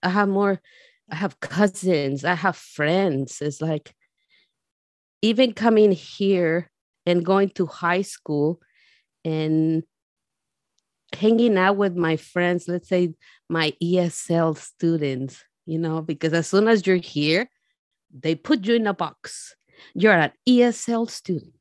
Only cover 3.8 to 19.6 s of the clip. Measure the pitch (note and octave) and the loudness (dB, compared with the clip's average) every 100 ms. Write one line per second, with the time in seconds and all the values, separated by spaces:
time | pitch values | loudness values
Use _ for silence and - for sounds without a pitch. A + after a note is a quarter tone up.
3.8 | - _ _ _ _ _ _ _ _ _ | -8 _ _ _ _ _ _ _ _ _
4.8 | _ _ _ _ G#3+ A3 B3+ G#3 A3+ A3 | _ _ _ _ -2 2 2 2 2 6
5.8 | G#3+ F3+ - - G3 F#3+ E3+ E3 E3+ _ | 6 4 -4 -4 0 2 2 0 -4 _
6.8 | _ _ - F3 E3+ F#3+ G3 - F#3 - | _ _ 0 0 2 2 2 -2 -6 -2
7.8 | F3 F3+ G3 - - D3 D3 E3+ _ _ | -2 -2 -4 -10 -6 -2 -2 -2 _ _
8.8 | _ _ _ _ - D#3 D#3 D#3 D#3+ D#3+ | _ _ _ _ -6 -4 0 0 2 0
9.8 | E3 _ _ _ _ _ _ _ _ _ | -4 _ _ _ _ _ _ _ _ _
10.8 | _ _ _ - G#3+ A3+ A#3 G3 F#3 G3+ | _ _ _ 0 2 4 4 4 2 2
11.8 | G3+ F3 E3 D#3+ - F3+ F3+ F3 F3 F3 | 0 0 0 -2 -4 -2 0 0 -4 -8
12.8 | - F#3 F3+ D#3+ _ _ _ E3 D#3 - | -2 -2 -2 -4 _ _ _ -2 -2 -2
13.8 | E3+ F3+ F3 - - E3+ D#3+ D#3 - _ | 0 0 0 -4 -2 0 0 -2 -10 _
14.8 | E3+ E3 D3 C3 C3+ - _ _ - D#3+ | -2 0 -2 -4 -8 -12 _ _ -10 -6
15.8 | E3 D#3+ D#3+ D3 - E3 E3 F#3+ G#3+ A3+ | -4 -6 -6 -4 -2 -2 0 2 4 2
16.8 | F#3 F#3 E3+ - D3 E3 B3 _ _ _ | 2 0 0 -4 0 0 -2 _ _ _
17.8 | _ _ _ C3 D#3 E3 - C#4 F#3+ A#3 | _ _ _ -10 -6 -6 -2 -2 0 0
18.8 | G#3+ G3 E3 - - - - _ | 0 -4 -6 -10 -20 -18 -20 _